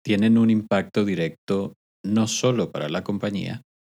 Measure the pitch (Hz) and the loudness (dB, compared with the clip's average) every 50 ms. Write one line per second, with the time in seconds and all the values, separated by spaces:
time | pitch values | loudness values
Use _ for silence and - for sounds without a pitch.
0 | - - 104 98 107 113 113 113 113 113 110 107 107 - 101 98 92 - - 107 | -4 -2 0 2 4 4 6 6 6 4 4 2 2 0 0 0 0 -2 -2 -2
1 | 104 101 95 85 82 80 82 - _ - 98 98 98 - - _ _ _ _ _ | 0 0 0 -2 -2 -4 -4 -8 _ -4 -2 -2 -4 -6 -10 _ _ _ _ _
2 | - 98 104 110 110 110 - - - 127 123 113 87 - - - 76 73 80 92 | -6 -2 0 0 0 0 -2 0 0 0 2 0 -2 -2 -4 -6 -6 -4 -4 -6
3 | 95 - 104 98 - 104 101 92 90 87 87 - - _ _ _ _ _ | -4 -6 -6 -4 -4 -4 -4 -4 -6 -6 -8 -10 -14 _ _ _ _ _